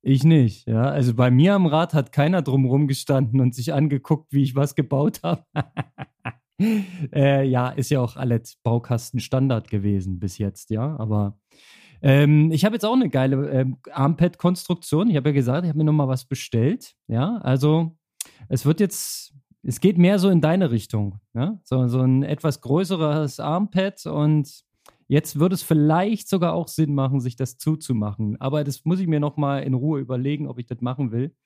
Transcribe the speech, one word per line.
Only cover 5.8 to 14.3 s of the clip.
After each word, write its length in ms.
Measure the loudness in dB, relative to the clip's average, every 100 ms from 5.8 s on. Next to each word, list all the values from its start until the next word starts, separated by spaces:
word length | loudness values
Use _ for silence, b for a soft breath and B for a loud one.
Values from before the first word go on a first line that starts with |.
| -10 -12 -18 _ -14 -14 _ -4 0 0 -4 -10 -4
Äh, 320 | 2 2 2 2
ja, 220 | 0 -2
ist 220 | -4 -2
ja 100 | 0
auch 160 | -2 -4
alles 400 | -2 -2 -4 -6
Baukastenstandard 1040 | -2 -2 -2 -6 -4 -8 -4 -2 0 -2 -2
gewesen 500 | -4 0 -2 -4 -6
bis 200 | -8 -4
jetzt, 320 | -6 -6 -8
ja. 260 | -4 -4 -6
Aber, 420 | -2 -2 -2 -6 _ b b b b b
ähm, 500 | 2 4 6 6 4
ich 140 | 2
hab 80 | 0
jetzt 140 | 0 0
auch 80 |
eine 160 | 2 2
geile, 400 | 0 0 0 0
ähm, 260 | 0 -2 -4 -10
Armpad-Konstruktion. 1160 | -2 0 2 0